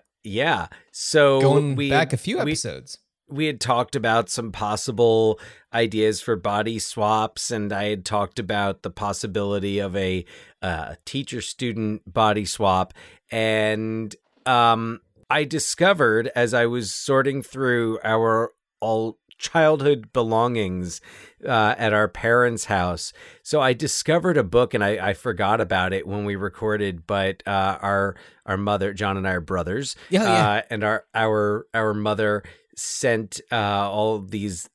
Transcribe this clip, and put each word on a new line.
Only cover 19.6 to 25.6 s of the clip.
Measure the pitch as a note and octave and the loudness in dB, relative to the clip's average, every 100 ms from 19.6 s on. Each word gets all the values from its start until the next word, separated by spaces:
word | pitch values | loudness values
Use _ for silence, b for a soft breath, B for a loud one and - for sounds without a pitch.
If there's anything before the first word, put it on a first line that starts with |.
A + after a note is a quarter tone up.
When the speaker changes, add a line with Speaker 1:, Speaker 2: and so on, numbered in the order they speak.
| D#3 D#3 C#3+ C3 G#2+ | 4 4 2 2 0
Speaker 1:
belongings, | B2+ A2+ A2+ A#2+ A#2 G2 F#2 F2+ - B B B B | -2 2 2 2 0 -2 -4 -6 -10 B B B B
uh, | - A#2 G#2+ G2 | -2 2 2 2
at | A2+ | 2
our | G#2+ G#2+ | 2 2
parents' | - A2+ A#2+ B2 A2+ - | 0 2 4 4 0 -2
house. | G2 F2+ E2+ - B B B | 0 0 -4 -8 B B B
So | - D3+ | -4 2
I | C3 | 2
discovered | B2+ D3+ - - E3 F3 D3+ | 0 -2 -4 0 2 2 2
a | |
book, | G2 A#2 B2 | 2 2 2
and | A2+ | 2
I, | G2+ G#2 G2 | 0 0 -2
I | |
forgot | G2 B2+ F#2 G2+ A2+ | -4 -4 -2 0 0